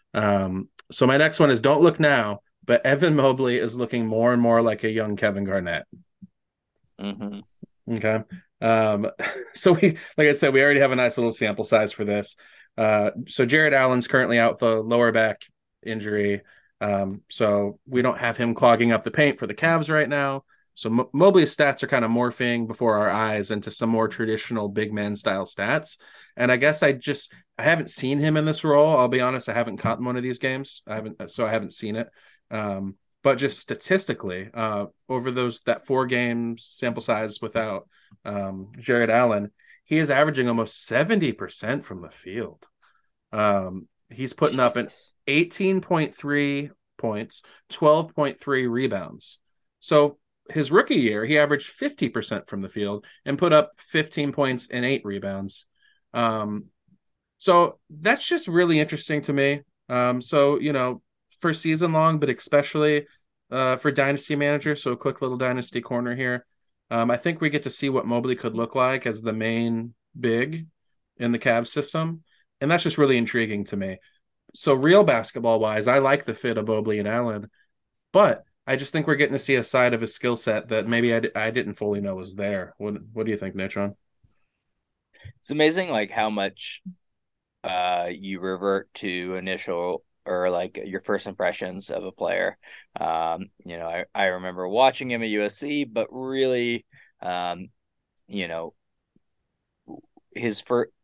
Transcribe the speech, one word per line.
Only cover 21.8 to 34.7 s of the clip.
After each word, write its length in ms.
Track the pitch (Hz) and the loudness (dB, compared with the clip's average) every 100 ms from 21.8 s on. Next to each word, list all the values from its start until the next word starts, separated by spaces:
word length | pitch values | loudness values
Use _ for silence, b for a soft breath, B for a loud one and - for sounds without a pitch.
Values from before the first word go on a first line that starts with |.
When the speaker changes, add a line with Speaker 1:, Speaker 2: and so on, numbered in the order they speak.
Speaker 1:
are 60 | 131 | 0
kind 160 | 135 | 0
of 60 | 113 | 2
morphing 560 | 117 123 - 123 120 113 | 0 0 -2 -2 -2 -4
before 300 | 110 117 107 | -2 0 2
our 120 | 104 | 2
eyes 400 | 101 110 107 98 | 0 0 -2 -4
into 180 | 107 104 | -6 -6
some 220 | - 113 | -4 0
more 160 | 113 110 | 0 0
traditional 600 | - 110 110 - 113 104 | -2 -4 -4 -4 -6 -4
big 240 | 104 107 | -4 -4
man 240 | 107 104 104 | -4 -6 -4
style 280 | 110 95 | -4 -4
stats. 520 | 92 - 101 156 156 - b b b - | -6 -6 -4 -4 -4 -14 b b b -2
And 160 | 123 | 0
I 40 | 127 | 2
guess 280 | 143 151 | 2 2
I 80 | 151 | 2
just, 400 | 131 - 139 - b _ - | 0 -4 -6 -10 b _ -4
I 60 | |
haven't 260 | 139 165 - | 0 0 0
seen 300 | - 127 143 | -4 -2 0
him 160 | 151 156 | 2 2
in 80 | |
this 180 | 156 147 | 0 0
role. 340 | 165 147 151 147 | 4 6 6 6
I'll 120 | 123 | 4
be 120 | 127 | 2
honest, 280 | 127 131 123 | 0 -2 -2
I 60 | |
haven't 240 | 113 117 101 | -2 -2 -4
caught 220 | 117 113 | -4 -4
one 160 | 123 123 | -4 -4
of 60 | |
these 160 | 127 127 | -6 -4
games. 440 | 131 131 135 - - | -4 -4 -8 -14 -10
I 80 | |
haven't, 380 | 107 107 107 104 | -10 -10 -12 -12
so 120 | - | -4
I 60 | 110 | -2
haven't 220 | 110 98 | -2 -4
seen 240 | - 107 110 | -8 -8 -6
it. 120 | 117 b b b _ | -8 b b b _
Um, 420 | 113 104 98 98 95 _ _ | -8 -6 -6 -8 -12 _ _
but 140 | 139 123 | 0 2
just 200 | 135 - | 0 -4
statistically, 920 | - 151 - 190 - 117 101 92 101 | -10 -8 -2 -2 -2 -8 -8 -10 -10
uh, 320 | 117 110 | -6 -4